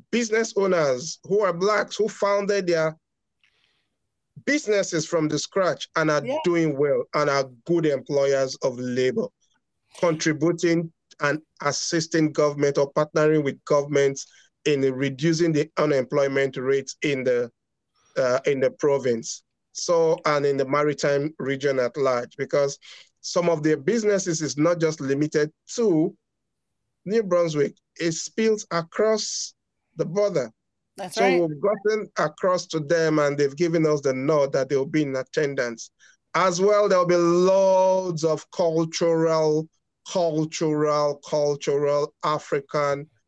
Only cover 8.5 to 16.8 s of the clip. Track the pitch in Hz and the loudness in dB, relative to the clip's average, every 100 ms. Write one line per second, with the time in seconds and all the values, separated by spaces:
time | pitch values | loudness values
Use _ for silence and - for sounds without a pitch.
8.5 | - 135 123 127 123 127 113 - - _ | -2 -4 -4 -4 0 0 0 -6 -10 _
9.5 | _ _ _ _ - 175 160 165 147 165 | _ _ _ _ -2 -2 0 -2 0 0
10.5 | 170 175 170 165 - _ - 147 151 - | 0 0 0 -2 -12 _ -4 -2 -2 -8
11.5 | _ 143 139 - 170 156 165 156 151 151 | _ -4 -4 -2 -2 0 0 0 2 0
12.5 | 143 143 139 139 - 151 160 151 156 139 | 2 0 0 0 0 0 2 2 2 0
13.5 | - - 147 143 143 139 135 - _ _ | -6 0 0 2 2 2 0 -12 _ _
14.5 | _ 151 139 135 127 139 131 165 160 170 | _ -2 2 0 0 -4 0 0 2 2
15.5 | 151 - - 151 139 120 147 139 135 135 | 0 -2 -2 0 0 0 0 0 0 -2
16.5 | 131 127 139 | -2 -2 -2